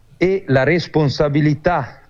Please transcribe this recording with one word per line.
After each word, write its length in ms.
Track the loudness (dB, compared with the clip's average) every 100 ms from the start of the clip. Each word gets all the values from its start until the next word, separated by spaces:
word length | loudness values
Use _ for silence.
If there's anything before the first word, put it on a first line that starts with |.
| -20 -2
e 280 | -2 0 0
la 160 | 0
responsabilità 1400 | 2 0 -2 0 0 0 0 2 2 0 0 -2 -4 -12